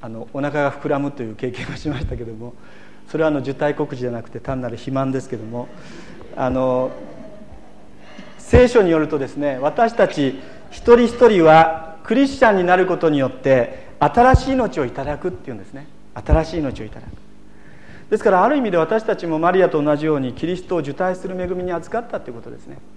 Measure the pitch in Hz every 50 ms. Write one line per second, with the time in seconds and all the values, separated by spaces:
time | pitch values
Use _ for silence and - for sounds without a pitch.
0 | 117 117 113 113 113 - - 143 139 147 143 151 143 139 139 - - 151 147 139
1 | 143 143 139 - 123 110 107 - - 127 - - - - 131 117 - 156 139 127
2 | - - 123 113 120 113 113 107 117 120 - - - - - - - - - -
3 | - - - 156 160 156 151 139 123 135 139 135 151 147 147 - 151 - 139 123
4 | 123 123 117 117 113 - - 117 - - 135 131 127 120 113 - - 135 135 135
5 | 135 135 131 135 127 - - 110 104 110 117 120 123 - - - - - - -
6 | - - - - - - - - 135 127 127 131 131 131 127 127 127 127 - -
7 | - - - - - - - - - - - - - - - - - - - -
8 | - - - - - - - - - - - 247 247 240 240 240 196 170 165 156
9 | 156 147 156 143 135 123 - 143 147 143 135 127 135 151 - - 233 220 226 -
10 | 202 180 - 156 139 131 131 - - - - - - - - - - - 240 240
11 | 240 226 - - 254 226 214 185 165 156 156 160 160 - - - - - - -
12 | - - 226 262 277 269 - - 254 226 208 190 180 175 180 185 185 185 175 165
13 | - 160 151 143 135 123 - - - 139 131 127 117 - - - - - - -
14 | 147 - - 240 240 254 262 254 - 269 269 262 233 196 - 165 139 120 117 143
15 | 135 147 147 143 - 180 180 - - - 120 101 95 - - 135 143 - - -
16 | - - - - - - 156 160 160 160 170 170 151 131 110 107 113 107 - -
17 | - - - - - - - - - - - - - - - - - - - -
18 | - - 208 214 - 220 190 180 190 233 302 294 254 214 175 170 160 160 220 220
19 | 220 - 202 - - 170 160 156 165 175 180 190 185 - - 156 147 151 147 143
20 | 151 156 156 139 135 127 120 - - 165 185 180 185 - 185 170 147 139 139 -
21 | 185 185 185 185 - 190 185 185 180 180 185 180 180 180 175 170 165 - - 226
22 | 233 - - 185 - - 120 117 101 120 120 120 - - - 139 - - -